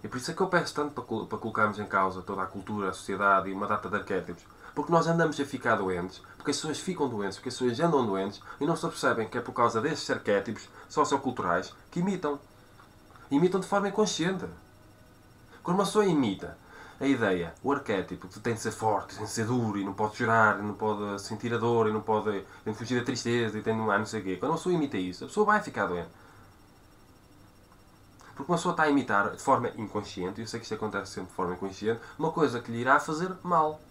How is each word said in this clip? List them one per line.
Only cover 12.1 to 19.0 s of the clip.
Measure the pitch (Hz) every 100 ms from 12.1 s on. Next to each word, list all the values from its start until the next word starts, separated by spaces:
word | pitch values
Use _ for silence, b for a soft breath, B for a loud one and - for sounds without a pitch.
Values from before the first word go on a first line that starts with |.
| 185 147 143 - - - - - - - B B
Imitam | 139 180 190
de | 180
forma | 202 202
inconsciente. | 202 214 - 165 190 - - - - - - - - - - - B
Quando | - 180
uma | 196
pessoa | 214 202
imita | 156 117 95 78 - B B B B
a | 135
ideia, | 127 107 92 82 -
o | 123
arquétipo, | 139 - 101 87 87 90
que | 107
tem | 120
de | 110
ser | 113
forte, | - 110 101